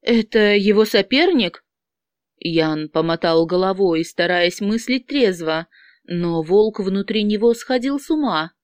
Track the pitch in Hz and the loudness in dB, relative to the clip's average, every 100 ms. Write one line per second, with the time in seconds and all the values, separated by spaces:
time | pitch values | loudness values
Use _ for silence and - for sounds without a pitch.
0 | - 233 214 226 208 208 202 208 214 220 | 0 0 2 2 4 4 4 4 4 2
1 | 196 262 359 330 180 - _ _ _ _ | 2 2 2 2 0 -6 _ _ _ _
2 | _ _ _ _ - 160 156 156 156 - | _ _ _ _ -4 0 0 -2 -4 -2
3 | 165 165 175 165 165 180 190 190 196 160 | -2 -2 0 0 0 0 -2 0 0 0
4 | 165 - 175 180 175 - 202 220 226 254 | -4 -2 -2 2 0 -2 -4 -4 -2 -4
5 | _ 285 233 180 160 160 170 _ _ _ | _ 0 0 0 -4 -4 -6 _ _ _
6 | - 175 175 165 160 196 220 220 190 196 | -8 -4 -2 -4 0 2 2 -2 -4 -4
7 | 196 220 208 208 233 233 - 254 254 277 | -2 -2 -2 0 0 0 -2 -4 -2 -6
8 | - 311 277 165 160 _ | -4 -2 0 -2 -4 _